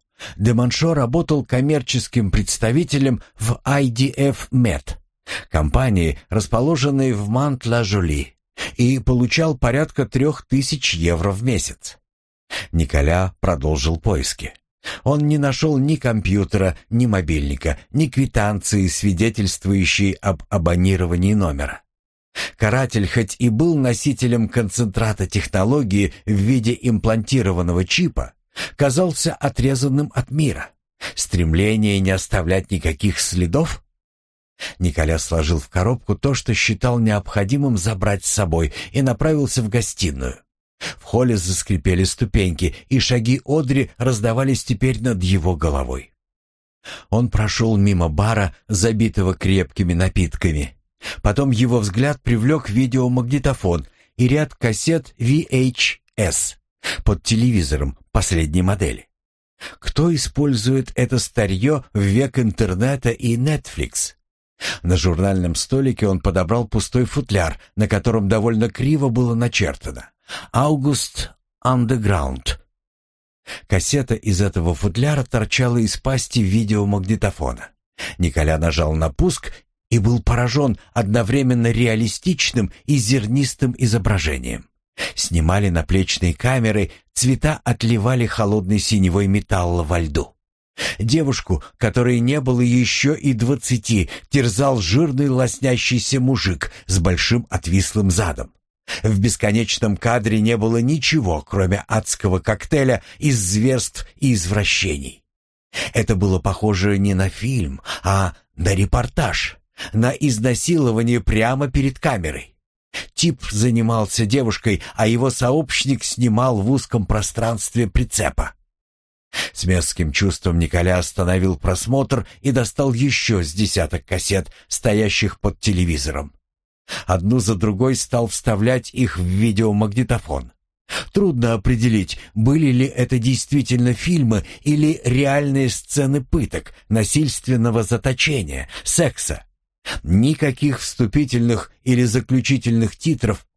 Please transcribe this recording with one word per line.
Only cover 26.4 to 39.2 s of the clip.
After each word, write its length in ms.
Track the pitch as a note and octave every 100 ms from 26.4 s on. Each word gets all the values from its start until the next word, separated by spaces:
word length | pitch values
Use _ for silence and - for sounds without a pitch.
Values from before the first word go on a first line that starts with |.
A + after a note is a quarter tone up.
| G2+ C3 A2+ -
имплантированного 1040 | B2+ G#2+ A2+ A2+ G2+ C3 G2 F2+ F2 F2
чипа, 480 | F#2 - F3 - A#1+ _ _ - -
казался 600 | - C#3+ C3 F#3 D3+ E3+
отрезанным 760 | - C#3 - C3+ C3+ C#3 C3+ D3
от 180 | - B2+
мира. 380 | D3 D3 - - _ _ - -
Стремление 840 | - - F2+ E2 E2 G#2 A2 G#2+ G2
не 100 | F#2+
оставлять 600 | F#2+ - G2+ E2+ F#2+ -
никаких 480 | F#2+ E2+ D#2 G#2 -
следов? 640 | - F2+ F2 C3 E3 - _ _ _ _ _ _ _ - - -
Николя 380 | F2+ D#2 D#2 D#2+
сложил 400 | - E2 D2+ E2
в 80 | -
коробку 480 | F#2 F#2+ B2+ - G2+
то, 180 | C#3
что 200 | C3+ -
считал 440 | A2 - G#2+ B2+ A#2+
необходимым 800 | A2 G#2 - - G2 C#3+ C#3 A2
забрать 460 | F2 G#2 G2+ G2+
с 60 | -
собой, 420 | - F#2+ E2 D#2+ - -
и 120 | B2
направился 600 | C3 A#2